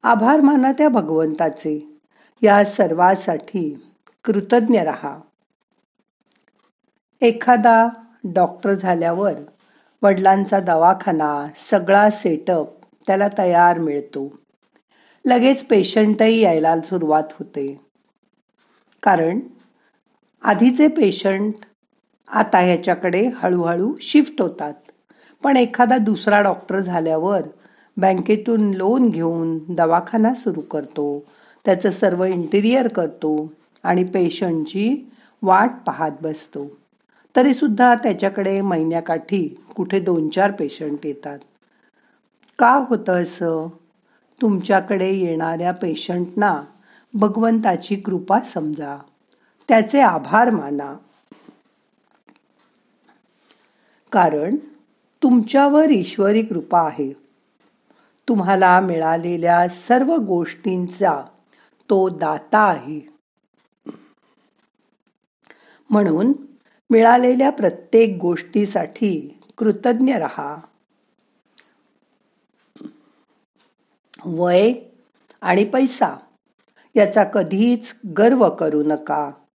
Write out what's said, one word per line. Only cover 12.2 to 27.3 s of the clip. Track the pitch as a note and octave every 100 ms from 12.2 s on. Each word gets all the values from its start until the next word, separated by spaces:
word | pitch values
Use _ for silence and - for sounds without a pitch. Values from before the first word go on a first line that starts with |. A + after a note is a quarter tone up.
| - D#3 - F3 D3 - _ _ -
त्याला | G3 G3+ G3+
तयार | F#3 E3+ F3 E3+
मिळतो. | D#3+ C#3+ C#3+ C#3+ C#3 - _ _ _ _ _ _ _ _ -
लगेच | B3 B3 C4+ -
पेशंटही | A3 F#3 - G#3+ G#3+ A3 A3+
यायला | G#3 D#3+ D#3+ E3
सुरुवात | D#3+ F3+ D#3+ D3+ D#3 -
होते, | C#3 - C#3 C#3 _ _ _ _ _ _ _ _ _ _ _ _
कारण | - F3+ E3 G3 - _ _ _ _ _ _ _ _ _
आधीचे | - G3+ A#3+ B3+ D#4
पेशंट | D#4 G#3 F#3+ G3 F#3+ G#3 G#3+ - _ _ _ _ _ _
आता | - - F#3
ह्याच्याकडे | F3+ F3 F3+ F3 F#3 F3+ A#3+ A#3+
हळूहळू | F#3 F3+ E3+ E3+ G3+ -
शिफ्ट | - - - -
होतात. | F#3 - D3 D3 _ _ _ _ _ _
पण | C#4 C4+
एखादा | A#3+ A#3 A#3+ B3
दुसरा | G#3 G#3 - G3+
डॉक्टर | G3+ F3+ - F#3
झाल्यावर | F#3 F3 D#3+ D#3+ F3